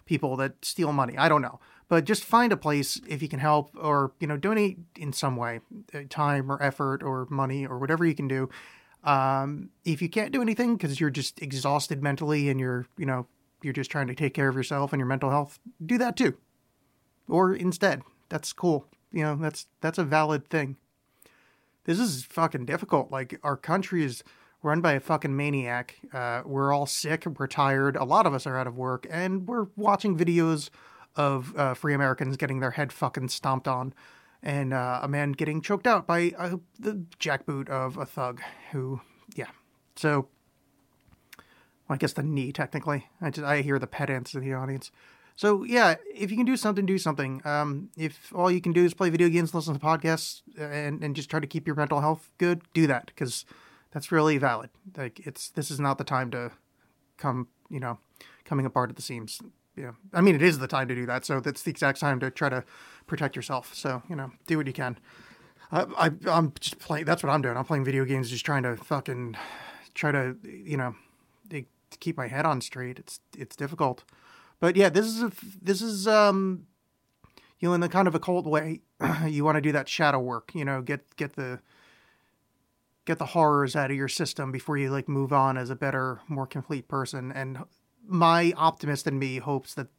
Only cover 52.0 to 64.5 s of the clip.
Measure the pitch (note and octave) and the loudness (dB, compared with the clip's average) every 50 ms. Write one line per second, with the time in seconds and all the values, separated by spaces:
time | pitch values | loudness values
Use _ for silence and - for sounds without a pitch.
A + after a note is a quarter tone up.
52 | C#3+ D#3 D#3+ D#3 - - _ - F3 F3 F3 E3+ - _ - D#3+ D#3+ C#3 C3 A#2 | 2 2 0 -2 -4 -12 _ 0 2 2 2 0 -2 _ 2 4 4 4 4 0
53 | - - - - D3 B2 - - - - - - - - - _ _ _ - D3 | -2 -8 -8 -6 -6 -6 -6 -8 -10 -14 -20 -20 -20 -20 -20 _ _ _ -10 -10
54 | - - E3+ D#3+ D3+ D#3 D3+ C3+ C#3+ B2+ A#2 A2 - - _ _ - F#3+ - D3 | -4 0 2 4 4 4 4 4 2 2 0 0 -4 -10 _ _ -20 -16 -12 -10
55 | C3 A#2 - - - C#3+ C#3 - - - - D#3+ D3 - D3 C3+ C#3+ C#3 C3+ - | -10 -10 -12 -12 -14 -14 -12 -12 -14 -8 -6 -6 -6 -4 -4 -2 0 0 0 -2
56 | C3 - C#3 B2+ C3 A#2+ B2+ B2 A#2+ A#2 - - _ _ _ _ _ _ _ _ | -2 -2 -2 -2 -2 -2 -6 -6 -8 -10 -12 -16 _ _ _ _ _ _ _ _
57 | _ _ _ - - C#3 B2 B2+ A#2+ - _ _ _ - D#3 C3+ B2+ A#2+ A#2 - | _ _ _ -6 -4 -2 -2 -2 -4 -8 _ _ _ -12 -10 -8 -6 -8 -8 -10
58 | _ _ _ - - - - _ _ - D3+ C#3 C3+ B2 - B2+ B2 A#2 - - | _ _ _ -20 -20 -20 -20 _ _ -4 -2 0 0 0 2 0 0 0 -2 -8
59 | - - C3 A#2 A2+ G#2+ - - - - - _ _ _ _ - C3+ B2 A#2+ - | -10 -10 -10 -10 -10 -12 -14 -14 -16 -18 -20 _ _ _ _ -14 -14 -14 -14 -18
60 | - - - E3+ F#3 G3+ E3 C3+ E3 F3+ D#3 C3 C3 - D#3+ C3+ C3 B2 B2+ B2 | -16 -4 2 4 6 6 6 6 6 4 4 2 -2 -2 -2 -2 -2 -2 -4 -4
61 | B2 A#2+ B2 B2+ - - C#3+ C3+ - D3 C#3 - - E3 C#3 - D3 C#3 C3+ - | -4 -4 -4 -4 -2 -2 -2 -2 -2 -2 -4 -4 -6 -6 -2 2 2 2 2 2
62 | D#3 D3 C3+ B2 C3 C3 - - D#3 C3+ B2+ B2+ - - - - - - - - | 0 0 0 0 -2 -4 -2 -2 0 0 0 -2 -4 -8 -14 -20 -20 -20 -20 -20
63 | _ - D#3+ - D#3 C#3 - C3+ A2+ - C#3 B2+ - - - - - C#3+ B2+ B2 | _ -8 -4 -2 -2 -4 -4 -6 -8 -6 -6 -6 -6 -10 -10 -6 -4 -4 -4 -4
64 | - - E3+ C#3+ C3+ C3 - _ - - | -6 -8 -8 -8 -8 -10 -12 _ -4 -2